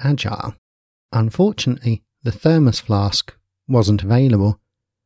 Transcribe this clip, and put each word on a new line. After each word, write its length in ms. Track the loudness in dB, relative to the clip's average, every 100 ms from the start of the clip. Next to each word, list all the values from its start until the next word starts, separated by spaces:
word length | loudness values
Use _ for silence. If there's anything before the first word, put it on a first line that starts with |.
agile. 520 | -2 -2 -4 -8 -10 -14 _ _ _ _ _
Unfortunately, 920 | -2 -2 0 0 0 -4 -4 -4 -4 _ _
the 80 | -8
thermos 480 | -2 0 2 2 0
flask 560 | -2 -2 -2 -4 -8 -16 _ _ -2
wasn't 360 | 0 2 0
available, 560 | 2 2 4 2 0 -2 _ _ _ _